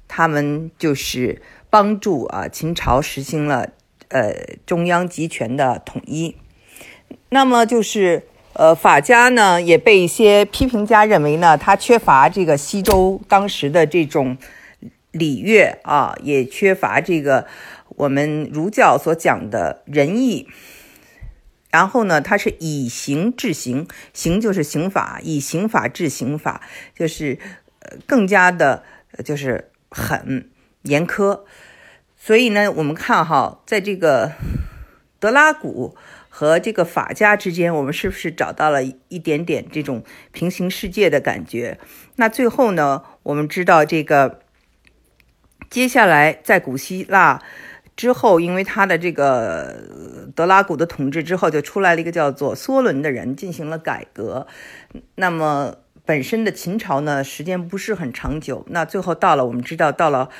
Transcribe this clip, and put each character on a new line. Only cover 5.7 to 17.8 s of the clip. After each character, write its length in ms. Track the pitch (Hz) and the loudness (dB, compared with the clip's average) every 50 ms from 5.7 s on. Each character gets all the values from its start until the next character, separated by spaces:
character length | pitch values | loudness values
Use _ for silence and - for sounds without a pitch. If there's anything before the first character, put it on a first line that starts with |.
| 117 - - | 0 -4 -8
统 180 | - - 165 - | -12 -14 -14 -12
一。 320 | - 143 156 165 160 - - - _ _ _ _ _ - - - - - - _ - - - _ - | -10 -8 -6 -6 -6 -8 -12 -20 _ _ _ _ _ -20 -20 -20 -20 -20 -20 _ -20 -20 -20 _ -2
那 140 | - 269 269 | 0 2 2
么 220 | 262 247 240 233 | 4 4 4 2
就 160 | 226 247 233 | 2 2 0
是， 460 | 202 - - 214 196 180 202 185 - - _ _ _ _ - | 0 0 -2 0 0 2 0 0 -4 -8 _ _ _ _ 0
呃， 200 | - 156 160 165 | 4 6 6 6
法 280 | 160 - 208 165 233 | 6 6 6 6 6
家 280 | - - 240 240 240 247 | 6 6 6 6 6 6
呢， 320 | 254 240 214 196 175 175 | 6 6 6 6 4 4
也 160 | 175 170 165 160 | 4 4 4 6
被 220 | - 233 214 190 | 6 6 6 6
一 80 | 180 170 | 6 2
些 380 | - - 233 208 202 202 208 | 2 4 6 6 6 6 4
批 220 | 208 - - 269 262 | 2 0 -2 -2 0
评 180 | 247 214 208 | 0 -2 0
家 200 | 208 233 208 214 | 4 4 6 6
认 160 | 214 214 170 147 | 6 4 4 2
为 120 | 147 151 160 | 2 2 4
呢， 200 | 180 170 156 151 | 4 4 4 4
他 180 | - - 196 | 4 2 2
缺 240 | 190 - - 240 226 | 2 4 4 2 4
乏 300 | - - 147 131 139 160 | 4 4 6 6 6 4
这 160 | 180 202 185 | 4 2 0
个 100 | 156 151 | 2 0
西 260 | 143 - - - 202 | 0 0 -4 -6 -2
周 380 | 190 208 202 190 185 190 196 202 214 - | 0 2 4 4 4 2 0 -4 -2 2
当 220 | - 196 202 202 | 2 2 2 0
时 200 | - - - 143 | -4 -4 -4 0
的 160 | 147 175 160 | 2 2 2
这 200 | 147 - 180 160 | 4 2 0 0
种 320 | 139 - 156 135 127 127 135 - - - - - - _ _ - - - _ _ _ | 0 0 -2 -2 -2 -4 -8 -12 -20 -20 -20 -20 -20 _ _ -20 -20 -20 _ _ _
礼 280 | - 165 170 151 139 107 | -6 -4 -2 -2 -2 -2
乐 400 | 113 190 226 208 165 - - - - | 0 4 6 6 6 4 2 -4 -4
啊， 320 | - 147 147 127 - - - | 0 0 2 2 0 -2 -6
也 240 | - 143 147 135 123 | -6 -2 -2 -2 -2
缺 280 | 123 - - 208 190 190 | -2 -4 -2 0 0 0
乏 280 | 185 - 107 101 139 | 0 -2 -2 -2 -2
这 200 | 165 190 180 160 | 0 0 -2 -2
个 260 | 143 143 135 123 107 - - - - - - - | 0 2 0 0 0 -4 -12 -20 -20 -20 -20 -20